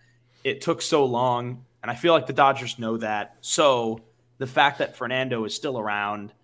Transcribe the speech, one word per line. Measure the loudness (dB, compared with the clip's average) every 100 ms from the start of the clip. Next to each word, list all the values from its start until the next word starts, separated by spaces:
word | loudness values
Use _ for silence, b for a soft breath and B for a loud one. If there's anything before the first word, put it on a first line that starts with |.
| _ _ _ _
it | -6 -4
took | -4 -4
so | 0 2 2
long, | 2 0 0 -4 -10 -16 _
and | -10
I | 0
feel | 4
like | 4 4
the |
Dodgers | 4 4 4 -4 -6
know | -4 -4
that. | -4 -4 -8 _
So | -2 2 4 4 0 -6 -10 _ _ -12
the | -2
fact | 2 4 2
that | -6 -6
Fernando | -4 -4 -2 -4 -4
is | -6
still | -6 -4
around | -4 -2 -4 -6 -10 _